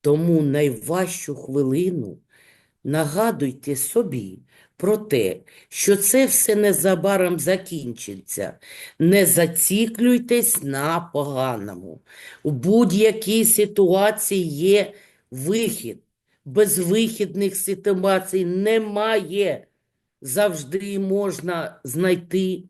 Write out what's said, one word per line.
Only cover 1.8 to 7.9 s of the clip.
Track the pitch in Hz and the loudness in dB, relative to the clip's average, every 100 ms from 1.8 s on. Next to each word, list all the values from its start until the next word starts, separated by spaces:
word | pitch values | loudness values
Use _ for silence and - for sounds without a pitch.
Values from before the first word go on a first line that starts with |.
| 185 175 104 80 _ _ _ _ _ _ | 0 -2 -8 -12 _ _ _ _ _ _
нагадуйте | - 151 151 160 226 165 139 127 - 135 | -4 -2 -2 0 0 0 -4 -6 -6 -4
собі | - 226 208 131 98 92 _ _ _ _ | -2 -2 -2 -4 -8 -14 _ _ _ _
про | - 214 | -2 -2
те, | 214 131 98 90 - - _ | 0 0 0 -4 -14 -20 _
що | - - 196 | -4 2 2
це | 196 262 262 | 4 4 4
все | - - | 2 2
незабаром | 208 208 190 185 180 196 196 180 180 | 2 2 2 2 2 0 0 0 0
закінчиться. | 139 190 185 165 127 | -2 -2 -4 -10 -8